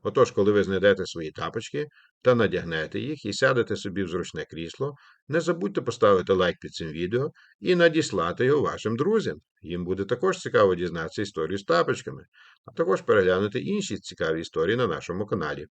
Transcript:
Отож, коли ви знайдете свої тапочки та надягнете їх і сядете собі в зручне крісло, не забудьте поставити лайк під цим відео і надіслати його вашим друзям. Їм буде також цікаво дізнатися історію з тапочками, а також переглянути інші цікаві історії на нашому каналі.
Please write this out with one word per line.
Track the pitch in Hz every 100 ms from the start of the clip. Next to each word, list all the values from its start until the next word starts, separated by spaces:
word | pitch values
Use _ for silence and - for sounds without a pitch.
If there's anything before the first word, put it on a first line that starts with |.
Отож, | 107 117 120
коли | - 101
ви | 104
знайдете | 92 95 101 98 87
свої | 85 78
тапочки | 78 80 113 - 143 151 _ _ _
та | 123
надягнете | 120 101 87 85 80 78 107
їх | 120 156
і | 101
сядете | 101 135 120 110 98
собі | 104 90
в | 90
зручне | 87 82 80
крісло, | 73 80 82 - 139 143 _ _ -
не | 156
забудьте | 165 170 202 -
поставити | 120 107 104 95 90
лайк | 95 90 -
під | 80
цим | - 80
відео | 76 90 117 147 _ _ _
і | -
надіслати | 180 170 156 - 92 82 87
його | 127 147
вашим | 90 80 107 117
друзям. | 160 220 131 76 _ _
Їм | 80 87
буде | 87 95
також | 98 120 95 92
цікаво | 123 117 101
дізнатися | 87 87 85 80 -
історію | 98 - 80 98
з |
тапочками, | 101 170 160 123 - 69 - _ - _
а | -
також | - 175 190
переглянути | - 107 92 92 104 123
інші | - 101 98 98
цікаві | - 90 82 80
історії | 80 80 85 110
на | 117
нашому | 73 - 90 104
каналі. | 101 76 71 -